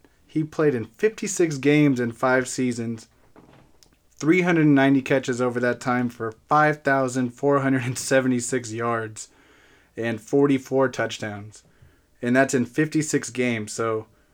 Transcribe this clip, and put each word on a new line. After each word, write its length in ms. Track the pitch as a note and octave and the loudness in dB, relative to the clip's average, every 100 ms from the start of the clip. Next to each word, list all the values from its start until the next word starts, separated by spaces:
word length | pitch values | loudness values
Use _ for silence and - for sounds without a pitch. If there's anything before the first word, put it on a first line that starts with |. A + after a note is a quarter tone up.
| _ _ _ | _ _ _
he 180 | D#3 | -6
played 300 | D#3 - D3+ | -6 0 0
in 120 | B2+ A2 | 0 -6
fifty-six 760 | - G#3+ G#3+ G#3+ - E3+ C#3+ | -2 -2 -2 -6 0 0 2
games 400 | C#3 D3 D3 B2 | 2 4 4 2
in 120 | A#2+ | -2
five 360 | A2+ C3 C3 B2 | -2 0 2 0
seasons, 600 | - B2+ A#2 A2+ A2 - _ _ - - - _ _ _ _ _ - | -2 -2 -2 -6 -8 -14 _ _ -20 -20 -20 _ _ _ _ _ -4
three 240 | C#3+ F3+ | 2 2
hundred 240 | F3 E3+ D3+ | 4 4 4
ninety 380 | C#3 C#3 C#3 | 6 4 2
catches 360 | C3 C#3 C3 A#2+ | 2 -2 0 -2
over 200 | B2 A#2+ | -2 0
that 200 | B2 A#2 | -2 -2
time 300 | C3+ B2 B2 | -2 -2 -2
for 240 | - A2+ - - | -6 -10 -8 0
five 320 | D3+ D3+ D3 | 2 2 0
thousand 540 | - C3+ C3 B2+ A#2+ - | 0 0 0 -2 -4 -2
four 240 | C#3+ C#3 | 0 2
hundred 240 | C3+ C3 | 2 0
and 160 | B2 A#2+ | -2 -6
seventy-six 720 | - C3+ B2+ B2 A#2+ C3 A#2 | 2 2 2 0 -2 -6 -6
yards 540 | A2 A#2 A2+ A2+ G#2+ - _ _ _ _ _ _ - | -6 -4 -4 -6 -12 -18 _ _ _ _ _ _ -6
and 240 | A#2 A2 | -6 -6
forty-four 680 | - C#3+ C#3+ C3+ - C3 C3 | 0 2 4 2 0 0 0
touchdowns. 720 | - A2+ - A2 G#2 G#2+ - _ _ - _ _ - | 0 -6 -6 -10 -10 -14 -20 _ _ -20 _ _ -8
And 160 | A#2+ B2+ | 0 2
that's 200 | C3+ C3+ | 2 0
in 100 | A#2+ | -2
fifty-six 640 | - D#3 D#3 D3 D3 - | -2 0 0 -2 -2 -4
games. 420 | A#2+ B2 A2+ G#2+ | -4 -2 -2 -6
So 340 | - A2+ A2 A2 _ _ | -6 -4 -4 -8 _ _